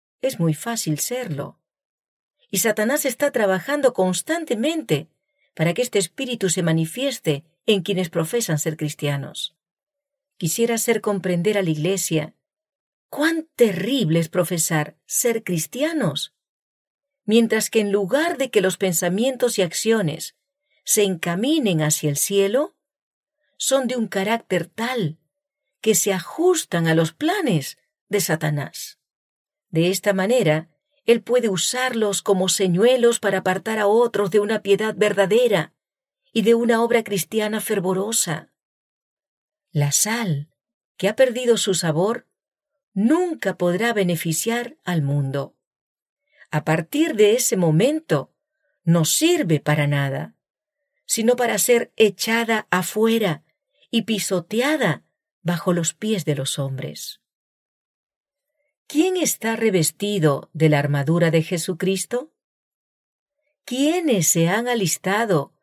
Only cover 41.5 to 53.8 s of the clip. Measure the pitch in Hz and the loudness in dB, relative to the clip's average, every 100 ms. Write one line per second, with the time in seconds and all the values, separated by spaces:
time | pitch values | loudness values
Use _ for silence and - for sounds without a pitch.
41.5 | 220 - 175 170 151 196 240 - _ _ | 2 2 0 0 0 0 -2 -8 _ _
42.5 | _ _ _ _ 190 220 320 359 320 202 | _ _ _ _ -2 2 2 0 -2 -4
43.5 | 180 175 175 233 226 180 165 170 160 - | -2 0 0 0 0 0 0 -2 -4 -2
44.5 | 233 240 - - 175 139 143 135 139 135 | -4 -6 -10 -4 -2 0 0 -2 -4 -8
45.5 | _ _ _ _ _ _ _ _ _ - | _ _ _ _ _ _ _ _ _ -6
46.5 | 156 - 165 160 285 330 214 208 233 - | -6 -2 -2 -2 0 0 4 4 4 0
47.5 | 196 170 156 165 311 - 147 - _ _ | 0 2 4 2 0 -2 -2 -2 _ _
48.5 | _ _ _ - 170 160 - 330 349 202 | _ _ _ 0 2 2 2 2 2 2
49.5 | 151 - 147 143 143 139 135 165 - _ | 0 0 0 0 0 -2 -4 -8 -14 _
50.5 | _ _ _ _ _ - - 226 247 240 | _ _ _ _ _ -8 -2 2 2 0
51.5 | 220 - 240 233 - 214 - - 226 233 | 0 2 2 2 2 2 2 -2 -2 0
52.5 | - - 180 170 214 226 226 202 151 _ | -2 0 -2 -2 0 2 2 0 -4 _
53.5 | _ _ _ | _ _ _